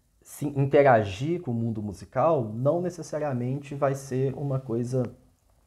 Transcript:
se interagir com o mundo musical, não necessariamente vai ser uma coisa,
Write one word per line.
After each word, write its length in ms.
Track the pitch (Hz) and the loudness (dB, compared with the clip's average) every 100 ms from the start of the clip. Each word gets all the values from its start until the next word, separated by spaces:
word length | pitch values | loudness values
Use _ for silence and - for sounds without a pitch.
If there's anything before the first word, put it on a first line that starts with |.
| _ _ | _ _
se 260 | - - 143 | -20 -8 -4
interagir 920 | 135 139 147 139 117 101 95 143 175 | 0 4 6 8 6 4 -2 -4 -4
com 100 | 127 | -4
o 20 | |
mundo 280 | 117 117 110 | -2 -2 -2
musical, 640 | 104 92 - 131 151 156 | -6 -8 -6 0 2 2
não 380 | 110 110 135 170 | 0 -2 0 0
necessariamente 920 | 175 170 151 151 151 123 123 139 - | -2 -6 -8 -6 -4 -2 -4 -4 -8
vai 220 | 143 139 139 | -2 0 0
ser 380 | - 127 135 131 | -4 -2 -2 -2
uma 240 | 143 131 | -4 -4
coisa, 440 | 127 113 120 127 127 - _ _ _ _ | -2 -4 -2 -2 -4 -6 _ _ _ _